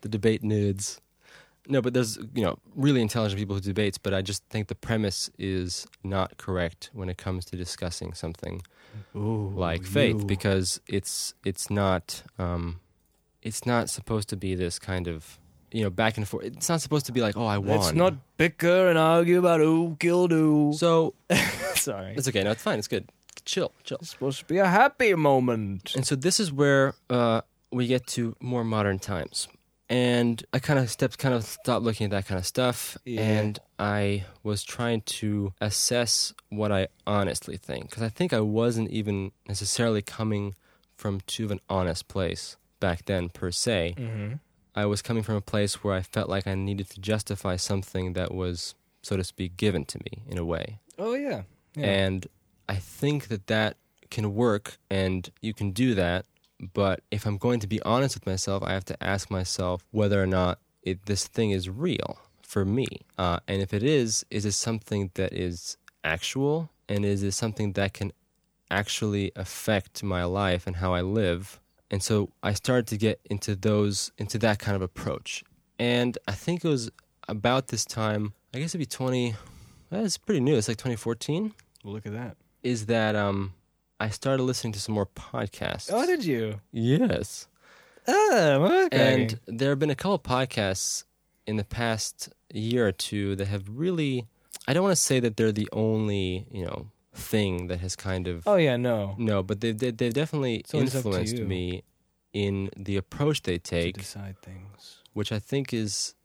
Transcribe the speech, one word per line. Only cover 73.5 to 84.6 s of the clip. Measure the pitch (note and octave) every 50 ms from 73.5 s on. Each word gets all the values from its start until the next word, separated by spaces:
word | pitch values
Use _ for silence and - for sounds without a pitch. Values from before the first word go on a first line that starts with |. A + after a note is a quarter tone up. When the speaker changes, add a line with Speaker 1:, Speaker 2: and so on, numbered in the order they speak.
| G#2+
Speaker 1:
those, | F#2+ F#2+ A2 G#2 G#2 G#2 G#2 G2+ G2 - - _ -
into | G#2+ G#2 - A2+
that | A2 A2+ G#2 G#2
kind | - - G2+
of | G2 F#2+
approach. | F2+ _ - - G#2+ C#2+ - - - - - - _ _ _ _ _ _ _
And | A2+ A#2+ B2 A#2+ B2 B2 A#2 - _
I | - G#2
think | - - - E3+ F3 -
it | E3+
was | D3+ C3 A#2 A2 - - _ _ _ _ - -
about | - G#2+ G2 B2 B2 C3 C3 -
this | - A2 -
time, | - - A2+ A2 G#2+ G#2+ G#2+ G#2+ G#2 G#2 _ _ _ -
I | B2+
guess | D3 E3
it'd | - F3+
be | D3
twenty, | B2+ - - C3 C3 B2+ B2+ B2 A#2+ A2+ G#2 - - - - - - - - - _
well, | - F#3+ A3+
it's | G3+ - -
pretty | _ - G#3+ D#3
new. | B2 C3+ D#3
It's, | A#2 G#2+ -
like, | A#2
twenty | A2 - C3 A#2+
fourteen. | G#2+ - A2+ A#2 A#2 - - D3 E3+ G#3+ G#3+ G#3 _ - _ _ _ _
Speaker 2:
Well, | G3+ G3+
look | A3 G#3+
at | G#3+ G#3
that. | A3 A#3+ A3+ - _ _ _ _ _ _
Speaker 1:
Is | B2 B2 A2+ G#2+
that, | G#2 A#2 A2+ A2 G#2+ G#2+
um, | G#2 G#2 G2+ G2 G2 G2 G2 F#2 _ _ _ _ _ _ _ _ _
I | G#2 A2
started | G#2 - - C#3 C3+ C3+ B2+
listening | B2+ C3 -